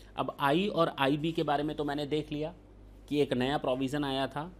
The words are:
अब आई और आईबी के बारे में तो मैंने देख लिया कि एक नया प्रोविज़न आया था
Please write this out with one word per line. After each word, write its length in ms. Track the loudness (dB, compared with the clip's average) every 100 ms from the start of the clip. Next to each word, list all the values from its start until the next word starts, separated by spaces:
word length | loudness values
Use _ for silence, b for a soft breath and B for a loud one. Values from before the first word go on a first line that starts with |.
| B -6
अब 200 | -6 0
आई 280 | 2 2 2
और 280 | 2 2 2
आईबी 320 | 2 2 0
के 120 | 0
बारे 200 | 0 0
में 120 | -2 -2
तो 80 |
मैंने 220 | -2 -2 -2
देख 260 | -2 -2
लिया 220 | -6 -6 -8 -20 -20 -20 -16 -2
कि 120 | 2
एक 120 | 2
नया 240 | 2 2 2
प्रोविज़न 460 | 0 0 0 0
आया 240 | 0 0 -2
था 280 | -4 -8